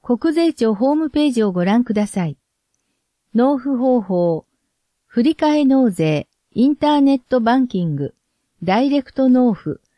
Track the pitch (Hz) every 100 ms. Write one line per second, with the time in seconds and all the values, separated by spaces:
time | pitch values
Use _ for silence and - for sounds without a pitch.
0 | - 240 330 311 339 - 226 196 262 302
1 | 311 294 302 233 214 180 180 233 247 208
2 | 208 196 165 - _ _ _ _ _ _
3 | _ _ _ 220 262 277 269 254 262 247
4 | 190 180 175 160 - _ _ _ _ _
5 | _ 233 247 - 302 302 269 269 247 175
6 | 160 151 - _ _ - 269 285 294 294
7 | 277 269 - 254 226 262 247 185 170 143
8 | 139 - _ _ _ - 175 208 277 285
9 | - - 262 254 247 190 151 - _